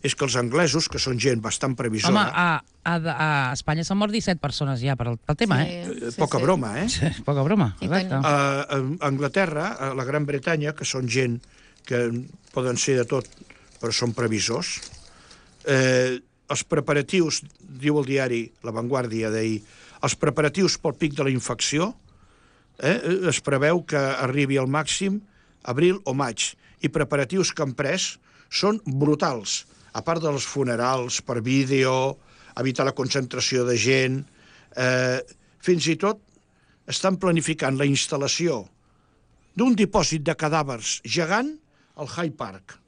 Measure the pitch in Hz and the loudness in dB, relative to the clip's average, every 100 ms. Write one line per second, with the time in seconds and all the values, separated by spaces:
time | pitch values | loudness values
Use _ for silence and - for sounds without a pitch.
0 | 143 - 139 123 120 135 175 151 160 135 | -4 -2 -2 0 0 2 2 2 -2 -4
1 | 131 123 131 120 110 - 135 123 123 107 | -2 0 2 0 -2 -4 -4 -2 -2 0
2 | 143 202 185 - 175 156 - _ - 170 | 2 4 2 2 2 2 -4 _ -2 -2
3 | 165 131 156 147 131 135 - 156 165 196 | -2 -2 0 2 0 -2 -2 -2 0 0
4 | 208 220 - 175 143 - 143 131 127 131 | 2 0 0 -2 -2 -2 -2 0 0 -2
5 | 120 117 - 151 226 135 156 - - - | -2 -4 -2 0 2 2 0 -4 -8 -6
6 | 117 117 160 131 131 180 117 110 208 - | -6 -2 0 2 4 2 2 -2 -2 0
7 | 131 - - 143 135 208 135 92 190 180 | 0 -2 -2 0 4 4 2 0 0 0
8 | 185 139 156 143 139 139 143 143 131 170 | 0 0 2 4 2 0 0 -2 -2 -2
9 | 147 135 143 196 190 151 175 104 135 131 | -2 0 0 2 2 0 -4 -4 -4 -4
10 | 127 147 147 143 135 160 147 151 139 135 | -2 0 0 -2 0 0 -2 -4 -4 -4
11 | 127 117 127 120 - - - _ - 123 | 0 2 2 -2 -8 -20 -20 _ -4 0
12 | 120 117 127 - - - 127 120 - 131 | 0 -2 -8 -16 -8 -4 -2 0 2 2
13 | 117 139 - - - - - - 117 113 | 2 -2 -4 -16 -20 -20 -20 -8 -4 -2
14 | 123 117 117 107 98 120 175 - - - | -2 0 -2 0 -2 -2 -4 -8 -12 -18
15 | - - - - - _ - 135 131 127 | -20 -20 -20 -20 -20 _ 0 2 4 4
16 | 127 127 - _ _ 143 - 156 139 147 | 2 -2 -8 _ _ -6 -2 -2 2 0
17 | 139 190 165 - - - - 135 143 147 | 2 2 2 0 -8 -20 -20 -4 0 2
18 | 131 139 131 120 113 _ - 110 120 135 | 2 0 2 -2 -4 _ -8 -6 -2 -2
19 | 120 113 110 110 113 110 110 - - - | -2 -2 -2 0 0 -2 -6 -20 -20 -4
20 | 143 - - 151 151 147 190 - 165 - | -4 0 0 2 0 2 0 2 -2 -2
21 | 160 139 143 127 - 120 - 147 185 254 | -4 0 0 0 -2 -4 -2 0 -2 -4
22 | - - - _ _ _ _ _ 135 214 | -16 -20 -20 _ _ _ _ _ 0 0
23 | 165 190 180 135 - 139 147 175 160 147 | 2 0 2 0 0 2 4 2 0 0
24 | 135 131 131 135 139 139 131 143 151 - | 0 0 0 0 2 2 2 0 -2 -2
25 | 196 202 - _ _ _ - 123 175 190 | -2 -2 -6 _ _ _ -6 2 4 2
26 | - 131 131 113 - - _ - 143 - | -2 -2 -2 -2 -6 -6 _ -6 -4 -2
27 | 143 147 131 185 180 - 143 120 117 185 | 0 0 0 0 0 0 -4 -2 -2 -2
28 | - - _ _ _ - 202 214 160 135 | -4 -8 _ _ _ -2 0 0 -2 0
29 | 143 147 175 123 95 - - - - 110 | 2 4 2 -2 -4 -8 -8 -20 -12 -8
30 | 117 165 160 139 - 143 127 117 123 131 | -2 -2 0 -2 -4 -2 -2 0 0 0
31 | 123 - - 120 113 135 131 135 131 131 | -2 -6 -4 -4 2 2 2 2 2 2
32 | 135 139 _ - - - 127 123 139 139 | 0 -4 _ -20 -18 -4 -4 0 -2 0
33 | 127 143 127 127 - 131 123 120 117 135 | -2 -2 -2 -4 -2 0 2 2 4 4
34 | 131 131 147 _ - - _ - 127 127 | 2 -2 -6 _ -20 -20 _ -2 0 2
35 | 127 127 127 - _ _ - 180 151 160 | 2 -2 -6 -18 _ _ 0 2 2 0
36 | 196 208 _ _ _ _ _ _ - 135 | 0 -2 _ _ _ _ _ _ -8 -2
37 | 190 185 185 165 156 160 135 135 143 139 | 0 2 2 2 2 -2 0 2 2 2
38 | - 147 139 - 170 131 95 _ _ _ | 0 -2 -2 0 0 -2 -6 _ _ _
39 | _ _ _ _ _ - 247 220 208 214 | _ _ _ _ _ 0 2 4 4 2
40 | 160 160 143 151 156 156 143 120 104 - | 0 0 -2 -2 0 0 0 -4 -6 -6
41 | 117 120 165 202 277 311 _ _ _ - | -4 -2 2 0 0 -6 _ _ _ -14
42 | 147 104 170 - 113 95 - - | -12 -4 -6 -4 -10 -10 -20 -20